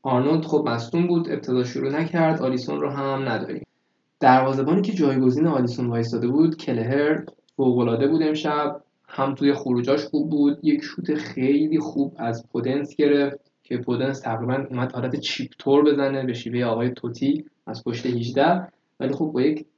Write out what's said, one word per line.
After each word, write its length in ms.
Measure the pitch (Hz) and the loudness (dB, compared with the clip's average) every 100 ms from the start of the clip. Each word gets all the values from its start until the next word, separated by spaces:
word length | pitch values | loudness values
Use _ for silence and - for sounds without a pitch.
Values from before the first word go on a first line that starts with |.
آرنولد 420 | 135 127 139 160 156 | 0 0 2 0 2
خب 180 | 147 - | 0 0
مصدوم 400 | 117 - 170 180 | -4 -2 0 2
بود، 220 | 175 165 | 0 0
ابتدا 340 | 139 - 127 | -6 -2 -2
شروع 280 | 123 135 135 | 0 -4 -4
نکرد، 500 | 147 165 175 160 160 | -2 -2 0 2 2
آلیسون 400 | 131 127 135 143 | 0 -2 -4 -4
رو 80 | 143 | -4
هم 400 | 139 139 135 131 | -4 -4 -2 -2
نداریم. 340 | 110 95 - - _ _ _ _ _ | -4 -6 -10 -12 _ _ _ _ _
دروازه‌بانی 640 | 135 131 131 135 135 185 | 6 6 6 0 2 2
که 120 | 214 | 0
جایگزین 540 | 185 147 131 127 139 165 | 2 2 4 2 4 2
آلیسون 420 | 139 120 127 120 | 2 0 -2 -2
وایساده 380 | 117 113 117 120 | -2 -2 -2 0
بود، 300 | 139 165 156 | 2 2 0
کلهر، 680 | - 120 113 139 147 156 - _ _ - | -4 -2 0 0 2 0 -4 _ _ 0
فوق‌العاده 520 | 131 123 120 113 139 | 2 4 2 2 2
بود 160 | 160 | 2
امشب. 580 | 156 151 151 147 143 - _ _ _ | 0 0 -2 -2 -2 -6 _ _ _
هم 280 | - 135 135 | -4 -4 2
توی 180 | 143 | 2
خروجاش 520 | 139 135 123 120 143 151 | 2 0 -2 2 0 0
خوب 240 | 147 160 | -4 -2
بود، 300 | 151 143 143 | 2 2 2
یک 200 | 156 143 | 0 0
شوت 300 | - - - | -2 -10 -4
خیلی 680 | 151 - - 131 143 156 156 | -4 -4 -2 2 2 2 0
خوب 340 | - - 139 - | -2 -2 -4 -2
از 280 | 117 117 - | -6 -6 -6
پودنس 440 | 120 123 139 143 - | -4 -2 -2 -4 0
گرفت 440 | 147 143 139 139 _ _ | 4 4 2 -2 _ _
که 140 | _ 123 | _ -6
پودنس 420 | 123 117 131 135 | -2 -2 -2 -4
تقریباً 460 | 123 113 120 135 139 | -6 -4 -2 -2 -4
اومد 220 | 127 127 | -4 -4
حالت 280 | 123 123 143 | -4 -4 -4
چیپ 320 | - - 123 _ | -6 -8 -8 _
تور 240 | - 139 | 2 6
بزنه 420 | 151 143 139 135 131 | 6 4 0 0 -4
به 80 | |
شیوهٔ 300 | 117 117 123 | -6 -4 -2
آقای 260 | 120 113 123 | 0 0 -2
توتی 560 | 123 120 117 135 156 - _ - | -4 -8 -2 0 0 -4 _ -14
از 160 | 110 | -8
پشت 220 | - 117 127 | -6 -4 -2
هجده، 600 | 120 117 135 151 185 - _ _ _ | -2 -2 2 2 2 -4 _ _ _
ولی 140 | 131 | -6
خب 120 | 143 156 | -2 -2
با 160 | 123 | 0
یک 240 | 143 156 - | 0 -2 -8